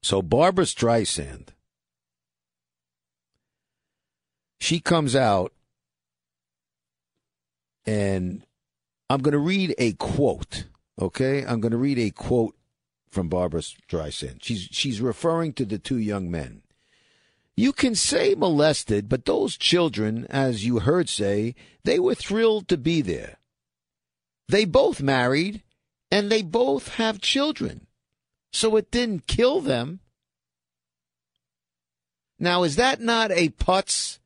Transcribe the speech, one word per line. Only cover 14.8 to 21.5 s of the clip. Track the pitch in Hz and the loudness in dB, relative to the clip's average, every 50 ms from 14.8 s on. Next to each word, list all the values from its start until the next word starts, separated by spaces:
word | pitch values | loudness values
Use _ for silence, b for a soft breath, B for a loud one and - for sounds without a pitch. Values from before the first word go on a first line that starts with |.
| - 143 123 101 | -4 -2 -2 -2
referring | 117 131 113 - - 165 165 165 165 156 127 | -2 -4 -4 -2 0 0 0 0 -2 -4 -2
to | - 135 | -4 -4
the | 101 104 101 | -4 -4 -8
two | - - 139 123 | -4 -4 -4 -2
young | 110 104 104 101 95 87 | -2 -2 -2 -4 -4 -4
men. | 85 82 71 64 55 52 _ _ _ _ _ _ _ _ _ _ _ _ _ _ _ _ _ _ _ | -4 -6 -6 -8 -12 -20 _ _ _ _ _ _ _ _ _ _ _ _ _ _ _ _ _ _ _
"You | - 220 262 277 | 0 2 2 2
can | - - 254 226 | 2 0 0 2
say | 185 - - 294 302 - - - | 0 -2 0 0 2 2 2 2
molested, | - - 190 160 143 147 156 147 - - - 110 104 104 107 | 2 2 2 4 4 4 4 2 0 -2 0 0 0 0 0
but | 131 127 - | -4 -2 0
those | - - - - 240 - | 0 0 0 0 -2 -4
children, | - - - - 180 175 160 - 101 107 107 110 117 120 - | -2 0 2 4 4 2 2 0 -2 -2 -2 -2 -4 -6 -4
as | - 139 135 131 120 107 98 | -2 0 0 0 0 0 0
you | 117 123 113 | 0 0 2
heard | 98 123 131 180 165 - | 2 2 2 2 2 0
say, | - - 104 98 101 104 107 117 | -2 -2 0 0 0 0 0 -2